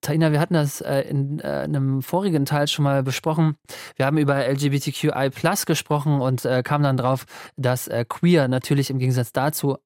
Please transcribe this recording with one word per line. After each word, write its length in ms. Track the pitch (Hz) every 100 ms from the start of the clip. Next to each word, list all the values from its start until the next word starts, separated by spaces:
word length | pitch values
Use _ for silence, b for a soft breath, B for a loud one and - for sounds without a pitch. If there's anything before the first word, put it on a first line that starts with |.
Taina, 280 | - 156 160
wir 100 | 147
hatten 120 | 170
das, 300 | 165 143 -
äh, 180 | - 139
in, 400 | - 143 139 151
äh, 60 | - 143
einem 380 | 147 143 135 135
vorigen 420 | - 175 202 156
Teil 240 | 139 147 147
schon 140 | -
mal 200 | 143 139
besprochen. 540 | 131 123 160 156 156 147 - B B B
Wir 80 |
haben 140 | 135 151
über 260 | 147 139
L 120 | 127 139
G 120 | 143
B 100 | 139
T 140 | 147
Q 240 | - 151 135
I 140 | 135
plus 340 | - 165 196
gesprochen 560 | - 156 - 147 151 143
und, 240 | 131 127
äh, 180 | 120 127
kamen 220 | 123 147
dann 140 | 143 131
drauf, 260 | 127 135 - B B B
dass, 320 | 127 127 -
äh, 160 | 117 117
queer 400 | - 175 165 131
natürlich 440 | 127 - 139 135
im 80 | 135
Gegensatz 340 | 127 127 120
dazu 460 | 131 143 - 139 131